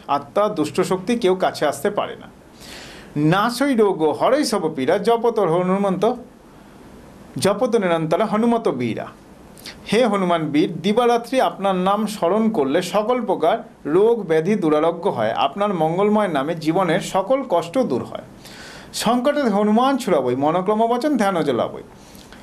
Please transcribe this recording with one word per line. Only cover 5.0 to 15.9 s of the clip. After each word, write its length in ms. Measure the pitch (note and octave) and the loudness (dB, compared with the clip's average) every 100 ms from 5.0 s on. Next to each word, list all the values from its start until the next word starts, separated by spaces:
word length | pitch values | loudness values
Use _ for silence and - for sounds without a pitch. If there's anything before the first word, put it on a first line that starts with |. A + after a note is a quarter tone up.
| G#3+ A#3 A#3 A3 F3+ | 2 2 2 0 0
হনুমন্ত, 540 | F3 F3+ G3 G3+ E3+ A3 B3 - - - - - - - - - - - C3+ | 2 0 0 0 0 0 -2 -8 -20 -20 -20 -20 -20 -20 -20 -20 -20 -14 -2
জপত 320 | F3+ G3+ B3+ A3+ | 0 0 0 0
নিরন্তর 440 | F3+ E3 D#3+ F#3 A3 | 2 0 0 0 0
হনুমত 420 | G#3+ A#3 A#3 G#3+ C3 | 0 0 0 0 -2
বীরা। 260 | A#2 F2+ - - - - - - - - - | -4 -4 -10 -14 -20 -20 -20 -20 -20 -14 -2
হে 160 | G#3+ A#3+ | 2 2
হনুমান 380 | G3+ F3+ E3+ D3+ | 2 0 0 0
বীর, 180 | C#3+ F#3 D#3 | 0 0 -2
দিবারাত্রি 560 | F#3+ A3 A#3+ A#3 A#3 C4 | 0 2 2 2 0 0
আপনার 340 | F#3 - G3 F#3 F#3 | 0 0 -2 0 0
নাম 120 | G#3 G#3+ | 0 -2
স্মরণ 360 | - E3+ G#3+ A3 | -2 0 2 0
করলে 300 | D#3 C3 D#3+ F3+ | 0 0 0 0
সকল 240 | G3+ G#3+ B3 | -2 0 -2
প্রকার 340 | F#3+ D#3+ D#3 A3+ - - C#3+ | 0 0 0 0 -4 -12 0
রোগ 300 | F3 A3 A#3 E3+ | 4 4 2 0
ব্যাধি 260 | D#3+ E3 G#3+ | 0 2 0
দুরারোগ্য 500 | D#3+ D3+ E3 F3+ G3 | 2 2 2 0 -2
হয়। 240 | B2 A2 - | 0 0 0
আপনার 340 | C3+ G3 G#3 | -2 0 -2
মঙ্গলময় 580 | F3+ D#3 | 0 -2